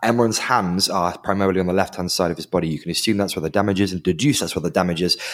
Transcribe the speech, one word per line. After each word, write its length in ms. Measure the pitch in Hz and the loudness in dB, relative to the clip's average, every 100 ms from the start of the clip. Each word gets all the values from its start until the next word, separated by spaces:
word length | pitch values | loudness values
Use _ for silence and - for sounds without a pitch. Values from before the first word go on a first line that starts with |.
Emron's 340 | 113 120 113 104 | 0 2 2 0
hands 500 | - 123 95 90 98 | 0 2 2 0 0
are 300 | 92 87 - | 0 -2 -2
primarily 420 | - 98 98 92 | -2 0 2 2
on 60 | 90 | 2
the 80 | |
left-hand 380 | 92 92 - 90 | 2 0 -2 -4
side 180 | - 87 | 0 0
of 80 | 82 | -2
his 80 | 80 | -2
body. 220 | 90 82 | -2 0
You 100 | 76 | -4
can 140 | 85 | -4
assume 260 | 85 - 101 | -4 0 0
that's 180 | 98 - | 0 -2
where 60 | |
the 80 | 80 | -2
damage 320 | 101 101 95 | 0 0 2
is 100 | 101 | 0
and 120 | 92 | 0
deduce 380 | - 82 147 127 | -2 2 2 2
that's 140 | - 92 | -2 -2
where 60 | |
the 80 | 82 | -2
damage 320 | 87 90 82 | 0 0 0
is. 160 | 87 - - | 0 -2 -4